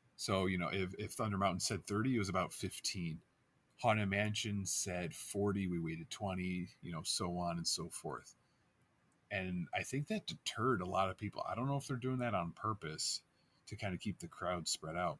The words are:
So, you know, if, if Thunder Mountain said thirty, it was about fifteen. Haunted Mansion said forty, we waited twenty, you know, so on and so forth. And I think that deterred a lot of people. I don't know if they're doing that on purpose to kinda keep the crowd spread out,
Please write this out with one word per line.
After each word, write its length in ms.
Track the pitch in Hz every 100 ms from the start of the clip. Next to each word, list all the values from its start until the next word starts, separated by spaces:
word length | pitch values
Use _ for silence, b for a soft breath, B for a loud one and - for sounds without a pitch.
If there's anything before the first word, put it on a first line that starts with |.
| _ -
So, 300 | - 95 92
you 120 | 90
know, 100 | 85
if, 220 | 98 92 95
if 140 | 104
Thunder 260 | - 110 95
Mountain 220 | 98 92
said 260 | - 101 -
thirty, 300 | 104 127 120
it 20 |
was 100 | 95
about 240 | 92 85
fifteen. 680 | - 92 - - 95 85 80 - _ _ _ _ -
Haunted 280 | 117 107 101
Mansion 580 | 101 107 107 110 101 95
said 480 | - - 90 85
forty, 540 | - - 101 101 98 92
we 100 | 85
waited 320 | 82 80 80
twenty, 580 | - 101 92 92 90 90 -
you 80 | -
know, 120 | 80
so 340 | 80 - 92 87
on 200 | 87 85
and 80 | 80
so 220 | - 85
forth. 460 | - - 64 - - b b b _ _ _ _ _ _
And 380 | 101 92 90 85
I 120 | 98
think 240 | - 135 147
that 180 | 214 -
deterred 540 | - - - 123 110
a 80 | 92
lot 220 | 92 95
of 60 | 92
people. 280 | 104 - -
I 60 |
don't 140 | 98 131
know 80 | 143
if 100 | -
they're 100 | 127
doing 220 | 127 127
that 160 | 120
on 180 | 98 85
purpose 720 | - 110 107 78 78 - - - b b b -
to 80 | 107
kinda 220 | 104 90
keep 200 | 104 92
the 80 | 85
crowd 400 | - 90 90 78
spread 300 | - 80 85
out, 220 | 87 76